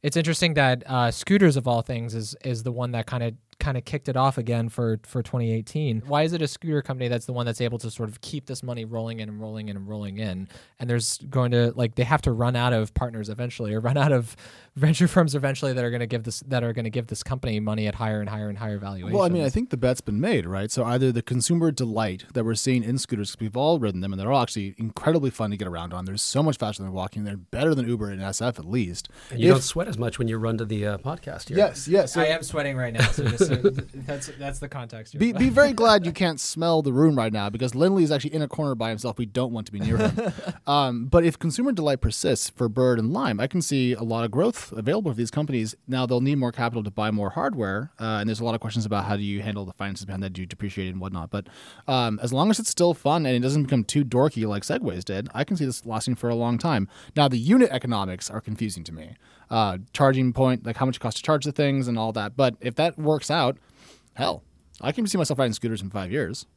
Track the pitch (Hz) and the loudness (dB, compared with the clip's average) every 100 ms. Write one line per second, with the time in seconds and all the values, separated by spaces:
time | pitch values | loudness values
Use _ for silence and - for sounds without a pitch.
0 | 147 165 160 160 175 151 135 123 - 127 | 0 0 0 2 2 4 4 4 0 2
1 | 120 113 - 202 185 139 127 120 120 120 | 2 0 2 6 6 6 2 0 0 -4
2 | 117 113 107 - 135 117 117 120 123 120 | -4 -6 -8 -8 -4 -4 -4 -4 -4 -4
3 | 110 127 117 113 _ _ 147 127 - 151 | -4 -2 -4 -6 _ _ -2 -2 -4 -6
4 | - 127 135 131 117 120 117 - 120 110 | -2 2 2 2 0 0 0 -2 0 -2
5 | - 127 117 127 117 113 110 151 151 110 | -4 -6 -4 -2 0 0 -2 -2 0 -2
6 | 123 147 160 170 151 - 165 151 - 131 | 0 2 2 0 -2 -4 -2 -2 -2 -4
7 | 123 120 - 123 120 110 120 117 117 - | -2 -2 -2 -4 -2 -2 -2 -2 -8 -6
8 | 113 104 - 151 - 127 123 120 110 113 | -8 -8 -10 -10 -8 -10 -6 -8 -6 -6
9 | 113 113 107 104 110 110 107 98 98 107 | -6 -6 -8 -8 -8 -8 -6 -8 -8 -6
10 | 104 98 110 92 95 - - _ 123 120 | -6 -4 -4 -4 -8 -12 -20 _ -2 0
11 | 113 - 139 135 123 120 120 117 117 113 | 0 -4 -4 0 2 4 2 2 -2 0
12 | 117 151 - 117 120 123 123 117 107 - | 2 2 2 2 2 2 2 2 0 -2
13 | 123 113 107 107 123 - 110 107 117 139 | -4 -6 -8 -6 -8 -6 -4 -2 0 2
14 | 139 131 113 - - - - - 151 156 | 4 4 0 -10 -20 -20 -16 0 2 4
15 | 175 - 160 139 139 135 139 127 120 120 | 4 6 2 2 -2 0 -2 0 0 0
16 | 117 120 110 - 131 127 117 113 113 113 | -2 -2 -4 -8 -2 0 0 -2 -2 -4
17 | 113 107 - 131 131 107 107 107 107 101 | -4 -8 -4 -4 -2 -2 0 0 -2 -2
18 | 110 107 101 107 104 101 110 104 98 98 | -2 -2 -4 -6 -6 -6 -6 -6 -6 -8
19 | 90 196 180 175 143 160 247 135 123 127 | -2 2 4 2 0 0 -2 0 0 0
20 | - 104 180 170 85 95 107 - 117 123 | -2 0 2 0 0 -4 -2 -2 0 2
21 | 131 120 - 123 113 170 165 139 123 107 | 2 2 -2 -2 2 2 2 0 -2 0
22 | 107 92 - 127 113 110 - 127 113 127 | -2 -2 -6 -2 0 0 2 2 2 -2
23 | - 113 101 - 110 113 147 165 110 90 | -2 -4 -4 -6 -6 0 2 4 2 -2
24 | 98 95 101 135 120 - 98 95 113 - | -4 -4 2 2 2 -2 -6 -6 -8 -2
25 | - 165 135 - 107 101 95 85 85 90 | 2 2 2 -2 -4 -2 -4 -6 -6 -8
26 | 92 101 - 135 156 135 107 104 98 92 | -6 -4 -2 2 2 0 -4 -4 -6 -6
27 | 95 - 104 101 87 117 151 143 117 120 | -6 -6 -6 -8 -8 0 2 2 0 -2
28 | 104 95 95 95 113 - 80 120 95 87 | -4 -6 -6 -2 -4 -4 -4 -2 -2 -6
29 | - - - 120 117 180 131 160 196 113 | -12 -18 -12 2 6 6 4 -4 -4 -2
30 | 117 - 117 113 113 117 110 107 104 101 | -4 -2 -2 0 -2 -2 -2 -2 -2 -4
31 | 135 160 - - - 151 202 143 135 190 | -6 -8 -10 -12 -4 2 2 2 2 2
32 | 135 170 156 160 - 151 139 135 123 113 | 4 2 2 0 -2 -4 -2 -2 -4 2
33 | 117 - 135 - 180 123 - 135 - 135 | 4 4 0 2 2 4 2 0 -8 -12
34 | 131 143 139 131 139 139 139 139 117 113 | -8 -8 -8 -10 -8 -8 -8 -8 -10 -12
35 | 110 147 226 190 262 247 294 220 226 214 | -12 0 0 4 4 6 6 6 6 6
36 | 170 160 180 147 - - 165 160 143 127 | 4 2 0 0 -6 0 2 4 4 6
37 | 160 139 110 107 101 110 127 123 175 196 | 6 6 2 0 -2 -2 -4 4 4 6
38 | 160 147 147 156 147 - 147 123 113 107 | 4 2 0 -2 -4 -2 -2 -2 -2 -4
39 | 120 104 113 110 127 113 107 104 151 - | -6 -4 -4 -2 -2 -4 -6 -4 0 2
40 | 214 - 226 - - - - 143 135 120 | 2 0 -4 -4 -10 -8 0 2 2 -2
41 | 127 175 170 - 165 147 254 208 151 135 | 4 6 6 2 -2 0 0 2 0 0
42 | 120 - 175 123 - - 120 113 127 120 | 0 0 0 2 -2 -2 -2 4 4 4
43 | 110 185 262 104 131 180 160 139 123 113 | 2 0 -2 0 0 0 0 2 2 0
44 | 117 113 113 110 208 - - 107 110 196 | -2 -2 0 2 0 0 -10 -6 -2 0
45 | 190 113 117 - 147 131 110 - - 127 | 0 -2 -2 -2 0 0 -2 -6 -6 -2
46 | 123 123 135 143 123 117 120 117 104 101 | 0 2 2 2 0 0 -2 -2 -4 -2
47 | 107 107 101 160 175 175 101 98 143 _ | 0 0 -2 -2 -2 -2 -2 -2 -6 _
48 | 110 110 104 110 117 113 113 107 104 104 | -4 -2 -2 -2 -2 -2 -2 -2 0 0
49 | 85 101 101 101 104 104 95 - 98 95 | 0 -2 -2 -4 -4 -6 -8 -8 -8 -8
50 | 98 95 95 92 90 - 101 95 95 92 | -8 -6 -6 -6 -10 -8 -8 -4 -6 -6
51 | 92 92 82 101 98 - - - - 127 | -6 -6 -6 -6 -8 -16 -20 -14 -2 0
52 | 120 107 120 131 190 220 220 - 175 165 | 0 -2 -2 2 2 2 0 2 2 4
53 | 143 165 143 123 127 147 135 135 107 147 | 2 2 2 2 2 2 2 2 2 0
54 | 135 120 147 117 110 101 - 233 180 90 | 2 4 4 2 -2 -2 -2 -2 -2 -4
55 | 90 98 127 - 151 185 139 120 120 110 | -6 -6 -6 -4 -2 0 -2 -4 -6 -4
56 | 120 120 120 117 120 120 170 127 98 - | -2 -2 0 0 0 0 0 0 -2 -6
57 | - - 143 127 123 247 247 131 123 110 | -8 2 4 4 4 6 6 2 -2 -2
58 | 95 92 - 107 - 107 110 90 80 80 | -4 -6 -8 -8 -8 -4 -4 -6 -12 -14
59 | 80 - _ _ _ 113 104 92 98 - | -16 -20 _ _ _ 0 0 0 -8 2
60 | 135 131 127 120 131 127 - 113 131 123 | 4 6 2 4 2 2 -2 -2 -2 -2
61 | 120 - - 151 139 139 143 139 123 117 | -4 -4 0 0 0 0 2 2 0 -2
62 | 110 110 104 - 131 113 120 117 165 - | -2 -4 -6 2 2 2 -6 0 0 0
63 | 151 156 - 156 127 135 _ _ - - | 0 0 2 2 2 0 _ _ -20 -20
64 | _ - 135 78 _ _ _ - 123 151 | _ -4 -2 -2 _ _ _ -8 -4 -2
65 | 214 190 160 135 127 110 117 110 95 104 | 0 2 0 2 0 0 -4 -4 -6 -6
66 | 92 127 98 - - | -4 -4 -4 -6 -14